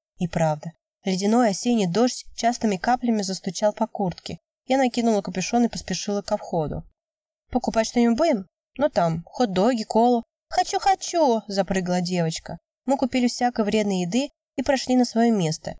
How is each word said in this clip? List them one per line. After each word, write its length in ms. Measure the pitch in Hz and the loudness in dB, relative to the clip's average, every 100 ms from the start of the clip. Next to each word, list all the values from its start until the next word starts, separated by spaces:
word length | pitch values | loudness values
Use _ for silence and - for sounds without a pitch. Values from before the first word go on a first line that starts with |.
| _ - | _ -8
И 80 | 175 | -4
правда, 440 | 175 160 151 170 - _ _ | 0 0 0 -6 -16 _ _
ледяной 460 | - 185 202 226 240 | -4 -2 2 4 2
осенний 360 | 190 240 233 185 | 2 0 0 2
дождь 380 | 190 247 - - | 2 0 -2 -12
частыми 420 | - 233 240 220 190 | -4 -2 0 -2 -2
каплями 460 | - 247 240 220 | 0 0 0 -2
застучал 500 | 190 190 - 175 214 | -2 -6 -6 -2 -2
по 140 | - 220 | -2 -6
куртке. 520 | - 190 - - 170 _ _ - | -4 -4 -4 -10 -16 _ _ -2
Я 120 | 262 | 0
накинула 440 | 254 240 233 208 | 2 0 0 0
капюшон 420 | 190 185 - 240 | -2 -6 -2 0
и 40 | 233 | 0
поспешила 540 | - - 180 - 202 | -2 -8 -6 -4 -4
ко 140 | 196 208 | -2 -6
входу. 480 | - 170 147 147 - _ _ _ _ _ _ | -4 -4 -4 -6 -12 _ _ _ _ _ _
"Покупать 380 | 247 - 226 220 | -6 -2 -2 0
что-нибудь 300 | 240 233 233 | 2 2 2
будем?" 280 | 339 240 190 _ _ - | 2 0 -4 _ _ -4
"Ну 100 | 294 | -2
там, 360 | 208 170 165 - | 0 0 0 -6
хот-доги, 560 | - 240 185 214 247 | -4 -2 2 2 0
колу". 400 | 214 220 240 240 - _ - | 0 2 4 2 -2 _ -6
"Хочу, 300 | - 359 392 | -2 0 0
хочу!" 640 | 403 381 - 349 294 226 - | 2 0 0 2 2 2 0
запрыгала 540 | 196 185 190 180 180 | -2 0 -2 -2 -2
девочка. 580 | 175 180 165 165 - 165 _ _ - | -2 0 -2 -4 -10 -14 _ _ -2
Мы 100 | 262 | 0
купили 320 | 254 262 247 | 0 2 0
всякой 360 | - 247 247 | 0 -2 0
вредной 360 | 208 214 208 190 | 0 0 0 0
еды 280 | 175 226 285 _ _ - | 0 -2 -2 _ _ -6
и 60 | |
прошли 340 | 262 269 - 254 | -2 0 2 2
на 80 | |
свое 280 | 240 226 233 | 2 2 4
место. 420 | 220 160 160 - | 4 0 -2 -8